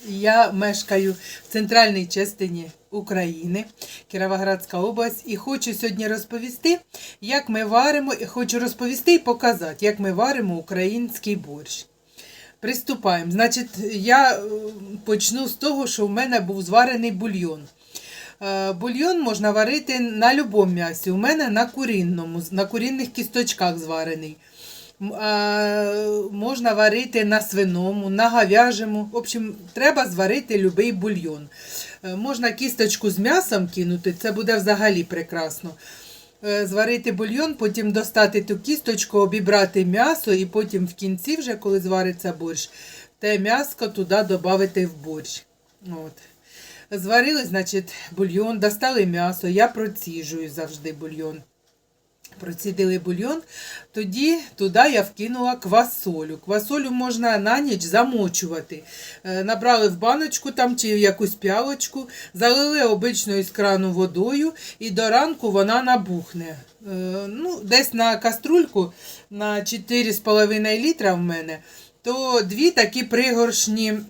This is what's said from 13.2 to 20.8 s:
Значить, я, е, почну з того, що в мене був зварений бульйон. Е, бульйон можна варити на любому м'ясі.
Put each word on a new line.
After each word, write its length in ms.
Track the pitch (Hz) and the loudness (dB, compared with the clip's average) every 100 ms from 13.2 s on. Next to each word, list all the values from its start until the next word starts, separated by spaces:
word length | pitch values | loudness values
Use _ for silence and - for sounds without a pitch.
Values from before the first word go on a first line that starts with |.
| 170 | 0
Значить, 460 | 185 240 247 240 180 214 | 2 2 2 -6 -6 -6
я, 400 | 208 202 262 262 | -4 6 8 8
е, 80 | 202 208 214 214 208 196 208 | 4 -4 -6 -8 -12 -14 -10
почну 440 | - 214 - 240 254 | -2 0 0 -2 -4
з 60 | |
того, 320 | - 285 277 247 | -2 -2 0 -2
що 200 | - 208 | -2 -2
в 40 | |
мене 300 | 202 262 240 | 0 0 0
був 220 | 185 196 | 0 -6
зварений 480 | 175 214 247 240 233 | 4 4 6 2 -2
бульйон. 520 | 185 226 190 170 156 139 _ _ - - - - - | -4 -4 -4 -4 -8 -14 _ _ -20 -18 -20 -20 -10
Е, 300 | 202 196 196 | -6 -2 -2
бульйон 480 | 180 240 247 330 349 | -4 -4 0 0 2
можна 300 | 262 208 208 | 0 0 2
варити 500 | 208 220 294 - 262 | 2 2 0 -2 -2
на 340 | 240 214 233 | -2 4 4
любому 380 | 277 240 202 190 | 4 2 4 4
м'ясі. 380 | 175 | 2